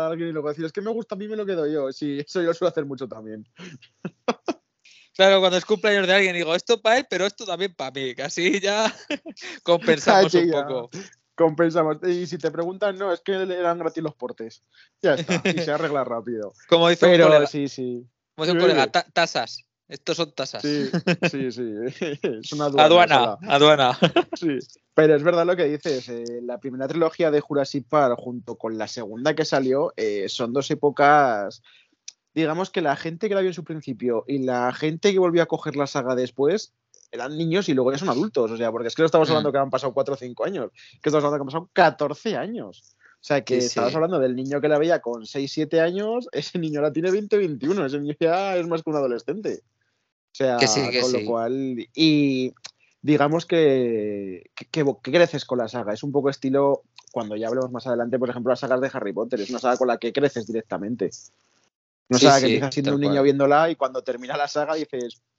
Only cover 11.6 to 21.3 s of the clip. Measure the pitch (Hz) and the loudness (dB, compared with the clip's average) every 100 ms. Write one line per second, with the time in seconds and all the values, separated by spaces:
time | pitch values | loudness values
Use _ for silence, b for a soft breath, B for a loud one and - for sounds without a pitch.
11.6 | 170 165 156 151 180 175 175 160 160 156 | 2 2 0 -2 -2 -2 -4 -6 -6 -4
12.6 | 170 190 208 190 196 175 - 190 185 180 | -6 -4 -4 -4 -4 -4 -4 -4 -4 -2
13.6 | 175 170 160 165 156 - 123 - 113 - | -2 -2 -4 -4 -8 -8 -12 -12 -16 -16
14.6 | _ b b _ 180 139 165 175 196 170 | _ b b _ 0 0 0 -2 0 -2
15.6 | 156 151 160 147 120 117 113 113 101 - | -2 -2 -2 -2 -4 -6 -6 -8 -8 -14
16.6 | - 170 170 175 170 175 160 151 143 147 | 2 4 6 6 6 8 10 8 6 0
17.6 | 139 - 123 120 123 _ _ - 156 175 | -6 -6 -8 -8 -12 _ _ -6 0 2
18.6 | 175 160 131 175 - - 165 139 113 - | 4 4 2 0 -2 -2 0 -2 -6 -10
19.6 | _ _ _ 147 - 160 160 - 131 110 | _ _ _ -10 -6 -4 -4 -6 -10 -6
20.6 | 147 147 139 175 - 165 175 | -4 -2 -2 -2 0 0 -2